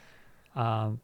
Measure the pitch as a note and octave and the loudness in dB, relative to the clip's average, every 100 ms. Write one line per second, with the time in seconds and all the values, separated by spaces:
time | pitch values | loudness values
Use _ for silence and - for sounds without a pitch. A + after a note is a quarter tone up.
0 | - - - - - - A2+ A2 A2 A2+ | -20 -20 -20 -20 -10 -2 0 2 0 -2